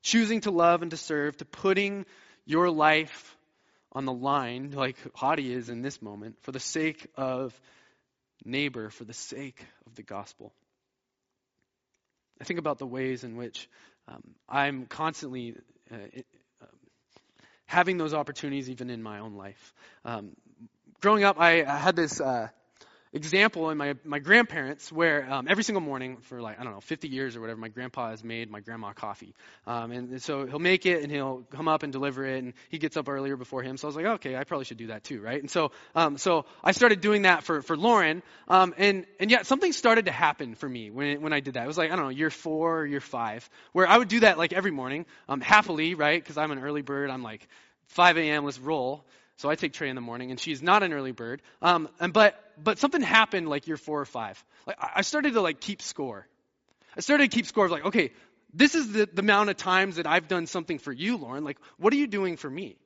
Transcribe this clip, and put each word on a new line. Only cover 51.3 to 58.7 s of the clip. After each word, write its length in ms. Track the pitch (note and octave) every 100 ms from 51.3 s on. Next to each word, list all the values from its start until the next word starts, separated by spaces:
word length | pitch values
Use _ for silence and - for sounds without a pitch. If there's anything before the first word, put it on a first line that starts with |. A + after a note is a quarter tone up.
| C3+ _ _
Um, 260 | E3+ E3+ D3+ _
and, 100 | F3
but, 260 | G3+ G#3 - - -
but 160 | D#3 -
something 240 | C#4 E4+
happened, 460 | G3 A3+ A3 F#3+ D#3+
like, 200 | D3 E3
year 100 | D3+
four 240 | - D3
or 40 | C3+
five. 380 | A#2+ G#2+ F#2 _ _ -
Like, 80 | -
I, 120 | - -
I 60 |
started 300 | G3 D4+ C#4+ A#3
to, 40 |
like, 220 | F3+ D3
keep 200 | - G3
score. 460 | - - C3+ G2 - _ _ _ _ _ _ -
I 20 |
started 320 | - C#4+ C4+
to 20 |
keep 120 | A3+ F#3
score 180 | -
of, 80 | F#3+
like, 140 | E3 E3
"Okay, 260 | A3 D3 - _ _ _
this 220 | D#3 C#4+